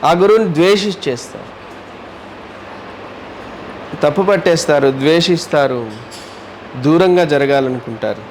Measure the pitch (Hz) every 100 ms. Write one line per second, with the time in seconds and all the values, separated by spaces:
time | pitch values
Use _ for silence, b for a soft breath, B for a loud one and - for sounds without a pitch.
0 | 139 175 196 220 214 151 180 202 208 180
1 | - 123 - 107 104 - - - - -
2 | - - - - - - - - - -
3 | - - - - - - - - - -
4 | 147 143 196 196 170 165 - 147 139 135
5 | 139 165 170 170 - 151 135 127 113 107
6 | 120 B B B B - - 131 131 165
7 | 185 180 170 143 139 139 135 127 120 110
8 | 107 104 104